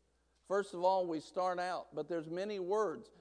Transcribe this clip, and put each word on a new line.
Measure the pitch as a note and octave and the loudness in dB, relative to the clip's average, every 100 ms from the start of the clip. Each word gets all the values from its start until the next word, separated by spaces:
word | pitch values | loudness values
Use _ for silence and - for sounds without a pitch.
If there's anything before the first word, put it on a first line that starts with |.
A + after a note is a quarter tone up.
| _ _ _ _ - | _ _ _ _ -2
First | G3 G3 | 0 0
of | F3 | 2
all, | F#3 F#3+ F3+ | 4 4 2
we | D#3+ | -2
start | - F#3 F#3 F3+ | -4 -2 0 0
out, | F3+ E3 - | -2 -4 -6
but | D3 D3+ | -6 -4
there's | E3+ D#3 | -4 -4
many | E3+ G3+ G3+ | -4 -4 -4
words. | F3 G#3 G3+ D3+ - - | 0 2 2 0 -10 -20